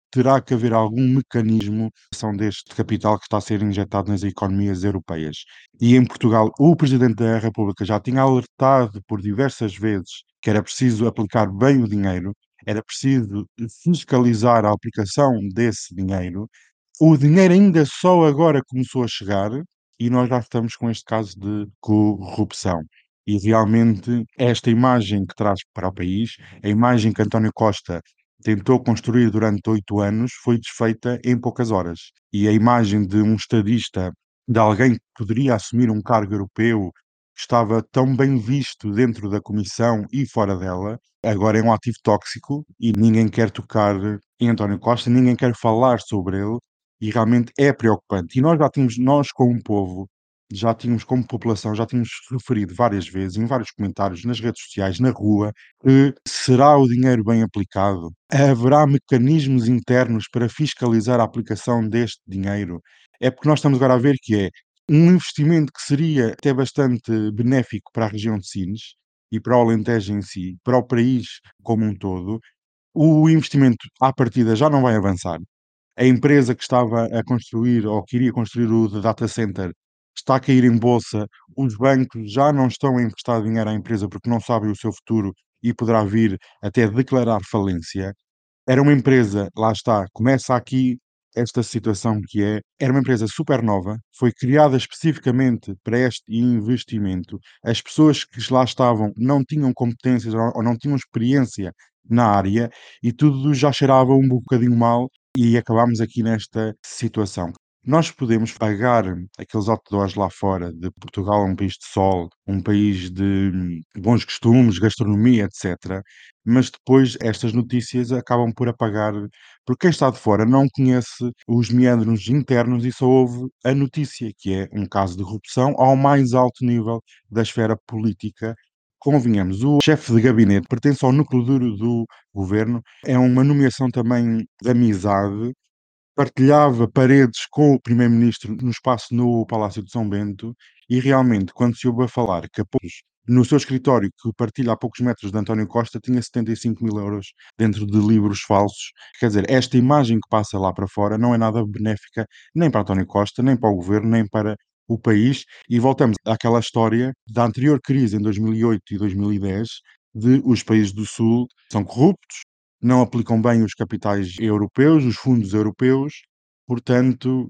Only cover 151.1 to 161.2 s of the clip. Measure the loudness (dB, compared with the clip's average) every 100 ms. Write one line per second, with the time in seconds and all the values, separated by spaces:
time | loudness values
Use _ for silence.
151.1 | 0 0 2 0 -2 -4 -4 -4 -4 -8
152.1 | -10 -10 _ _ -2 0 0 0 -2 0
153.1 | -2 -2 0 0 2 0 -2 -2 -2 0
154.1 | 0 0 -2 -4 -6 _ _ -8 -4 2
155.1 | 2 2 0 -8 -20 -4 0 2 2 2
156.1 | 0 -2 -2 2 0 0 0 0 0 -2
157.1 | -6 -8 -2 -2 0 0 0 0 0 0
158.1 | 0 -2 -2 -2 0 0 -2 -4 -6 -4
159.1 | -2 -2 -2 -4 -6 -8 -12 _ _ _
160.1 | -2 2 2 4 0 2 2 2 -4 -10
161.1 | -2